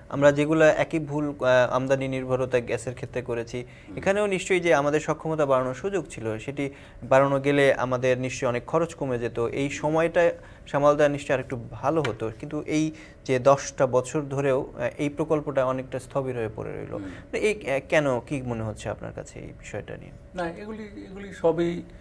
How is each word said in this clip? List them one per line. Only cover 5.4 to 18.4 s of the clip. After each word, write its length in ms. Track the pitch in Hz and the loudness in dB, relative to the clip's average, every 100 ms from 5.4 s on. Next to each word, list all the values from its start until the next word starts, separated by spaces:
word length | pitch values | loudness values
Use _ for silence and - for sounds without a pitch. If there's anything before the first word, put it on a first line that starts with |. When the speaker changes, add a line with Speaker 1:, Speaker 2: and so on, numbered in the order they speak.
| 139 | 2
Speaker 1:
বাড়ানোর 280 | 131 127 | 2 0
সুযোগ 320 | 127 196 196 - | -4 -4 -4 -6
ছিল, 280 | - 110 110 | -6 -6 -6
সেটি 320 | 139 139 139 - - - | -6 -6 -6 -8 -20 -8
বাড়ানো 380 | 123 135 139 139 | 4 6 6 2
গেলে 340 | 139 143 139 | 2 4 6
আমাদের 440 | - 123 123 127 123 | 4 0 0 2 2
নিশ্চয়ই 300 | 127 - 127 | -2 -2 -2
অনেক 180 | 120 - | -2 0
খরচ 280 | 160 165 | 0 0
কমে 240 | - 139 120 | -4 -4 -2
যেত। 200 | 117 117 | -2 -2
এই 320 | 117 135 139 | -2 -2 -4
সময়টা 640 | - 151 160 165 180 170 - - - - | -2 0 2 2 4 2 2 -10 -20 -4
সামাল 300 | 143 147 147 | 2 4 6
দেওয়া 120 | 147 | 4
নিশ্চয়ই 260 | 143 - | 2 -2
আরেকটু 260 | 131 123 123 113 | -2 -2 -8 -10
ভালো 320 | 113 135 160 | -4 0 0
হতো। 280 | 131 110 110 - | 0 -2 -6 -8
কিন্তু 220 | 147 151 - | -8 -8 -2
এই 240 | 156 156 - - - | 0 0 -4 -16 -10
যে 140 | - 127 | -2 4
দশটা 480 | 135 139 - - 131 | 6 4 2 0 2
বছর 360 | 127 127 156 | 2 0 -4
ধরেও, 500 | 139 139 139 135 - - | -4 -2 2 0 -2 -6
আহ, 140 | 120 - | -6 -2
এই 100 | 143 | -4
প্রকল্পটা 560 | 143 147 151 147 139 | -2 -2 -2 0 0
অনেকটা 340 | 131 131 127 131 | 0 -2 -6 -10
স্থবির 380 | - 139 131 123 | -6 -4 -4 -4
হয়ে 140 | 110 113 | -6 -6
পড়ে 160 | 107 | -8
রইল। 200 | 101 104 | -8 -8
Speaker 2:
হুম। 180 | 110 95 - - | -10 -10 -14 -8
Speaker 1:
এই, 380 | - 214 208 131 | -2 -2 -2 -2
আহ, 100 | 135 - | -4 2
কেন, 320 | 160 139 123 | 2 2 0
কি 220 | - 143 | -2 -6